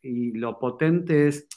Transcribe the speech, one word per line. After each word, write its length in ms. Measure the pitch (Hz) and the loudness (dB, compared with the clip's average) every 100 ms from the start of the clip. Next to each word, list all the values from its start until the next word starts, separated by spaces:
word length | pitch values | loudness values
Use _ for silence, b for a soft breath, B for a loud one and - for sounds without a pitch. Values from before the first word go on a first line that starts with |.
y 320 | 131 120 120 | -8 -4 -4
lo 260 | 113 117 113 | -4 -6 -4
potente 680 | 123 123 160 175 175 151 147 | -4 0 2 2 2 4 4
es 200 | 143 - | 0 -8